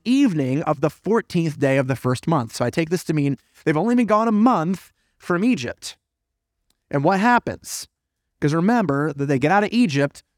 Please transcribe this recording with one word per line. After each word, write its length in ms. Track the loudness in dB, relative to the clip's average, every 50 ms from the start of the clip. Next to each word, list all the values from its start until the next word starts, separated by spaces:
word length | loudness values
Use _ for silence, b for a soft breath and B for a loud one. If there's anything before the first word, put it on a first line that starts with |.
| -2
evening 580 | 0 2 4 4 2 2 0 0 0 0 -2 0
of 180 | -2 -2 0
the 100 | -2 -4
fourteenth 680 | -4 _ -2 0 0 0 0 0 -2 -2 -2 -2 -2
day 200 | 0 0 2 2
of 100 | 2 0
the 80 | 0 -4
first 320 | -2 -2 -2 -2 -2 -2
month. 280 | 0 0 0 -2 -4 -4
So 100 | -4 -4
I 40 | -2
take 200 | -2 -2 -2 -2
this 140 | -4 -4 -2
to 80 | -2 -2
mean 240 | 0 0 -2 -2 b b b b b b
they've 140 | -2 0
only 180 | 0 0 2 2
been 100 | 2 2
gone 220 | 2 0 0 2
a 40 | 2
month 600 | 2 4 4 4 4 2 0 -2 -4 -6 -8 _ _ _ _ _ _
from 260 | _ -4 -4 -2 0 2
Egypt. 520 | 0 0 -2 -4 -10 -10 _ -14 -16 -16 _ _ _ _ _ _ _ _ _ _ _ _ _ _ _ _ _ _ -6
And 120 | -4 0 0
what 160 | 0 0 2
happens? 680 | 2 2 2 2 0 -4 -10 -10 -12 -14 -12 -12 -14 _ _ _ _ _ _ _ _ _ _ -4
'Cause 120 | -2 -2 0
remember 600 | 2 2 2 2 2 0 0 -2 -2 -2 -4 -4
that 140 | -4 -2
they 120 | -2 0 0
get 120 | 2 2
out 120 | 2 2 2
of 60 | 0
Egypt, 500 | 0 0 0 2 2 0 -2 -2 _ -12 _ _ _